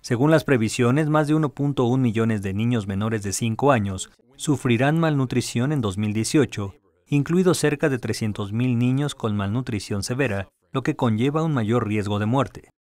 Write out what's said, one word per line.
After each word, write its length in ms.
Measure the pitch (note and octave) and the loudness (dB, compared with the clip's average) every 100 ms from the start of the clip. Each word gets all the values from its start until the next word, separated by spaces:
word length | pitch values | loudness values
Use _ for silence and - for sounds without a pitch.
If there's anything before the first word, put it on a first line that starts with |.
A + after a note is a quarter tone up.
Según 300 | - A2+ D3 | -4 0 4
las 140 | D#3+ - | 4 4
previsiones, 640 | C3 A2 - A#2+ C#3 D3+ | 2 2 2 2 4 2
más 180 | D3+ D3 | 2 2
de 80 | D#3 | 2
uno 140 | D3+ | 0
punto 340 | - C#3+ C#3+ B2 | 0 -2 2 2
un 160 | C3 | 4
millones 400 | B2+ G#2+ A2+ A2 | 2 2 0 0
de 120 | G2 | -2
niños 340 | F#2+ A#2 A#2+ G2 | -2 0 0 -2
menores 340 | G2 A2 A2+ | -2 -2 -2
de 100 | G2+ | -4
cinco 400 | - A#2 A2 C#3 | -2 -2 0 2
años 360 | B2+ G2+ F#2 - _ _ C3+ | 2 0 -4 -10 _ _ -10
sufrirán 600 | - C3+ C3 A#2 C3+ D#3+ | -2 -2 2 2 2 2
malnutrición 760 | E3 C#3+ C3 B2+ - A#2+ C3 | 2 0 0 -2 -2 -2 -2
en 80 | D3+ | 0
dos 160 | G#2+ F#2+ | -2 -2
mil 160 | G#2+ | -2
dieciocho, 640 | G#2 A2 D#3 A#2+ - G2 - _ _ _ | -2 0 2 2 -2 -10 -10 _ _ _
incluidos 480 | C#3+ C#3 E3+ F#3 D#3+ | -2 2 2 2 2
cerca 300 | D3 C#3+ D#3+ | 0 0 0
de 120 | C3 | -2
trescientos 520 | A2+ - A2 G2+ G2+ | -4 -4 -4 -4 -6
mil 260 | A2 B2+ A#2 | -2 0 2
niños 380 | B2 C3 D3 - | 2 0 -2 -4
con 200 | A2+ G#2 | -2 -2
malnutrición 680 | G2 A2+ B2+ G#2 - G2+ | -2 -2 -4 -6 -4 -6
severa, 460 | F#2+ B2+ C3 G2 F#2 _ _ | -4 -2 -2 -2 -8 _ _
lo 120 | C3+ | -6
que 120 | B2+ C#3+ | -4 -2
conlleva 480 | B2 A2 C3 D#3 | 0 0 0 0
un 100 | D#3+ | -2
mayor 340 | C#3 G#2+ A#2+ G#2 | -2 0 0 0
riesgo 320 | G#2+ G2+ G#2 | -2 -2 -2
de 60 | G#2+ | 0
muerte. 440 | C3 B2 - - _ | 0 -2 -6 -20 _